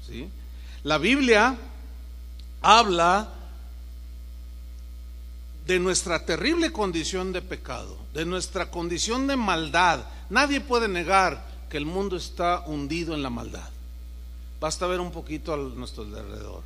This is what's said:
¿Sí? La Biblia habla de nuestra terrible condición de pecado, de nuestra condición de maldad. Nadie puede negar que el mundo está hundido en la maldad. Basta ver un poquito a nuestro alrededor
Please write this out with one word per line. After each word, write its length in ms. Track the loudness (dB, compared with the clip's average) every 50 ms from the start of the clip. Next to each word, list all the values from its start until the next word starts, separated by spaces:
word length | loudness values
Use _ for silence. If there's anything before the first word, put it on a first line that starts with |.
| -12
¿Sí? 240 | -10 -10 -10 -10 -10 -12 -12 -14 -12 -12 -12 -12 -12 -12 -8 0
La 160 | 2 2 4
Biblia 580 | 6 6 6 6 8 8 8 8 8 6 4 0 -8 -12 -14 -14 -14 -14 -14 -14 -14 -12 -12 -12 -12 -12 -12 -12 -12 -14 -12 2
habla 680 | 8 10 10 10 10 8 6 6 6 8 6 6 4 -2 -8 -12 -14 -14 -14 -14 -14 -14 -14 -14 -14 -14 -14 -14 -14 -14 -14 -14 -14 -14 -14 -14 -14 -14 -12 -12 -12 -12 -12 -12 -12 -12 -12 -12 -12 -12 -12 -12 -12 -12 -12 -12 -14 -14 -12 -12 -2
de 140 | 2 2 4
nuestra 460 | 4 4 2 2 0 0 -2 -2 0
terrible 460 | 0 0 2 2 2 2 4 2 0
condición 600 | 2 0 0 0 0 0 -2 -2 -2 -2 -2 -2
de 100 | -4 -4
pecado, 560 | -6 -6 -10 -10 -8 -8 -8 -8 -8 -10 -12 -12 -12 -10 -6
de 120 | -4 -2
nuestra 440 | -2 -2 -2 -4 -4 -4 -4 -4 -2
condición 580 | -4 -4 -2 -2 0 -2 0 0 2 2 2 2
de 100 | 2 2
maldad. 680 | 2 2 2 2 0 2 4 6 6 6 6 4 0 -8 -12 -14 -10 0
Nadie 300 | 2 4 4 4 2 0
puede 260 | 0 2 2 2 4 2
negar 580 | 0 0 2 6 6 6 6 6 2 -2 -8 -12 -12 -12 -12 -6
que 80 | -6 -4
el 80 | -4
mundo 300 | -2 -2 -2 -2 -2 -2
está 460 | -4 -6 -8 -4 0 2 2 2 2 0
hundido 480 | -4 -4 -4 -2 -2 -2 -2 -2 -2 -2
en 80 | -2
la 80 | -2 -4
maldad. 400 | -4 -6 -8 -8 -10 -10 -12 -12 -12 -12 -12 -12 -12 -12 -12 -12 -12 -12 -12 -12 -12 -12 -12 -12 -10 -4
Basta 280 | -4 -4 -2 0 0 0
ver 120 | 0 0
un 120 | -2 -4
poquito 420 | -6 -8 -8 -6 -8 -8 -4 -4 -4
a 40 | -4
nuestro 460 | -4 -6 -8 -10 -10 -10 -10 -10 -10
alrededor 600 | -10 -10 -10 -10 -10 -10 -12 -10 -12 -12 -12 -14